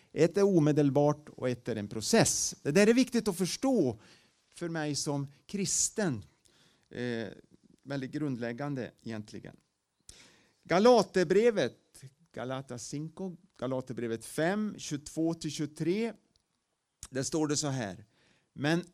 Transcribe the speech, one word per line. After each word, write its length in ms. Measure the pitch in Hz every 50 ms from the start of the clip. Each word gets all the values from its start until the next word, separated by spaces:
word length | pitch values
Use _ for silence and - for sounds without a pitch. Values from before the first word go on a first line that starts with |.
| _ _
Ett 260 | - - 160 170 -
är 60 | 202 196
omedelbart 840 | 202 190 165 147 151 143 151 147 139 131 147 147 147 143 147 - -
och 200 | - - 131 127
ett 200 | 123 120 - 123
är 60 | 113
en 120 | 107 104
process. 680 | 98 - 110 107 - 233 220 151 - - - - - - -
Det 100 | - 139
där 160 | 147 196 208
är 60 | 214 240
viktigt 340 | 262 254 - - 233 -
att 100 | 208 170
förstå 640 | 170 185 - - - - 269 262 214 147 123 107 - - - - _ _ _ _ _ _ _ -
för 140 | - 170 170
mig 260 | 165 160 151 151 143
som 320 | 131 - 156 143 143 139 139 - _ _
kristen. 800 | - - 202 185 - - 185 - - - 220 208 165 123 104 - - _ _ _ _ _ _ _ _ _ _ _ _
Eh, 380 | - 120 123 123 117 113 110 92 - - _ _ - _ _ _ _ _ -
väldigt 280 | 131 143 139 131 123
grundläggande 800 | 147 151 151 143 127 110 120 117 120 120 143 147 143 127 107 76 _ _
egentligen. 540 | - 113 110 107 107 - 110 - - - - _ _ _ _ _ _ _ _ _ _ - - - - - _ _ _ _ _ _ _
Galaterbrevet, 1120 | - 160 185 214 247 247 220 190 - - 190 175 151 180 202 233 240 208 185 160 117 - _ _ _ _ - 131 131 _ _ _ _
Galata 460 | - 113 120 127 131 135 139 135 123
cinco, 600 | 117 - - 147 143 156 160 - - 190 185 165 - _ _ _
Galaterbrevet 680 | - 120 131 131 131 131 - 120 117 120 113 113 110 -
fem, 500 | - - 151 156 175 202 214 214 202 -
tjugotvå 560 | - - - 143 139 147 - - 160 165 165 165
till 180 | 165 - 151
tjugotre. 640 | 139 156 151 147 147 - 156 165 190 214 233 226 - _ _ _ _ _ _ _ _ _ _ _ _ _ _ _ _ - - -
Där 140 | 127 131 131
står 240 | - - 156 156
det 100 | 147 147
så 100 | 143 151
här: 380 | 139 135 131 110 98 92 - - _ _ _ _ _ _ _ _ _ -
"Men 300 | - 135 151 170 175 170 -